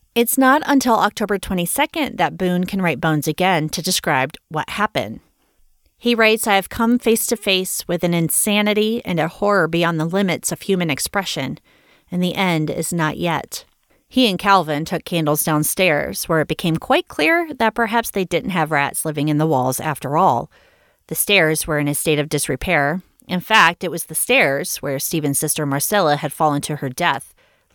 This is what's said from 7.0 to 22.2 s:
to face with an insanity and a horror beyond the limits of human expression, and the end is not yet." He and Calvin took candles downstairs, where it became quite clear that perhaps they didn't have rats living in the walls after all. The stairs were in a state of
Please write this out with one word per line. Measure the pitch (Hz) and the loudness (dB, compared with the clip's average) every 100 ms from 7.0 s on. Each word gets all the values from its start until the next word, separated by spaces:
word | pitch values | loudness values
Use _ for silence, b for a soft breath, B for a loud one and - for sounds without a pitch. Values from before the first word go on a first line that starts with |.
| 226 226 - | 2 0 0
to | 233 | -2
face | 202 185 185 - - | 0 0 -2 -6 -4
with | 180 | -2
an | 175 | 0
insanity | 170 160 - 214 208 208 208 214 226 | 0 0 0 0 2 2 2 0 -2
and | - 170 | -2 -2
a | 156 | -2
horror | - 208 202 160 | -2 0 2 2
beyond | 170 170 165 | 2 0 0
the | |
limits | 160 190 190 156 - | 0 0 0 0 -2
of | 160 | -4
human | - 185 170 | -2 0 0
expression, | 135 - 202 185 151 135 156 _ b b b b | -2 -4 -4 -4 -4 -6 -8 _ b b b b
and | 180 | -2
the | 180 | -2
end | - 185 160 156 | 0 0 0 0
is | 165 160 | -4 -4
not | 170 156 - | -2 -2 -2
yet." | 170 156 - - - _ _ _ _ | -2 -4 -6 -14 -16 _ _ _ _
He | 254 233 | 2 2
and | 180 | 2
Calvin | 208 196 156 147 | 4 4 4 -2
took | 160 165 | -2 -6
candles | - 170 151 147 | -4 -2 2 0
downstairs, | - 151 151 - 185 147 139 196 | 2 0 0 2 2 2 -2 -6
where | - 160 | -2 0
it | - | 0
became | 160 175 160 | -2 -2 -2
quite | - 302 - | 0 0 0
clear | - 311 339 320 | -2 0 2 0
that | 269 220 | -2 -2
perhaps | 220 220 233 233 | 0 0 0 -2
they | 202 | -4
didn't | 180 160 - | -2 -2 -2
have | 175 156 | -2 0
rats | 147 143 - | 0 0 -2
living | 160 147 151 | -4 -2 0
in | 147 | 2
the | 160 | 2
walls | 131 127 127 | 2 0 -2
after | 156 143 135 156 | -4 -6 -2 2
all. | 185 123 156 b b b b b b | 4 2 -2 b b b b b b
The | |
stairs | 160 - 196 156 156 - | -4 2 4 4 2 -2
were | 147 | -2
in | 143 | 0
a | |
state | 143 170 | -2 0
of | 147 | 0